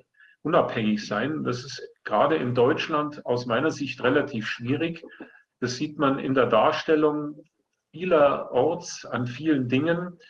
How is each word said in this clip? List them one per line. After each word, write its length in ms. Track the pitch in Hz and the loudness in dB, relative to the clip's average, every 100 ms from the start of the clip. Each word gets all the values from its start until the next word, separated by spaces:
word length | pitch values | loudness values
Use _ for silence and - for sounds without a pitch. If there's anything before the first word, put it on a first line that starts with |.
| - _ - _ | -14 _ -20 _
unabhängig 640 | 147 170 123 120 107 104 - | 0 2 2 0 0 -2 -2
sein. 360 | 104 131 156 | -2 -2 -4
Das 200 | 127 120 | -4 -6
ist 180 | - - - _ | -8 -14 -16 _
gerade 320 | - 107 143 156 | -4 2 2 2
in 180 | 127 | 0
Deutschland 720 | 123 123 160 - 151 147 - - | 2 2 2 0 -2 -2 -6 -4
aus 200 | 123 123 | -4 0
meiner 260 | 117 156 | 0 0
Sicht 320 | 151 139 - | -2 -6 0
relativ 420 | 120 143 - - - | 2 2 0 -4 -6
schwierig. 600 | - 120 143 165 170 - - - - _ _ | -6 -4 -2 -2 -6 -14 -18 -20 -20 _ _
Das 180 | 127 120 | -6 -4
sieht 200 | 151 156 | -6 0
man 220 | 143 139 | 0 2
in 140 | 139 | 0
der 140 | 131 113 | 2 4
Darstellung 920 | 110 131 156 - 156 151 151 147 151 - _ _ _ _ | 4 4 2 2 4 4 0 -4 -10 -18 _ _ _ _
vielerorts 1120 | 147 185 165 143 - - 127 143 170 - - - | -8 2 4 6 4 0 0 2 0 -6 -14 -8
an 200 | 120 123 | -4 -4
vielen 440 | 123 156 147 123 | -4 0 0 2
Dingen, 500 | 131 156 170 180 - | 0 2 0 -4 -10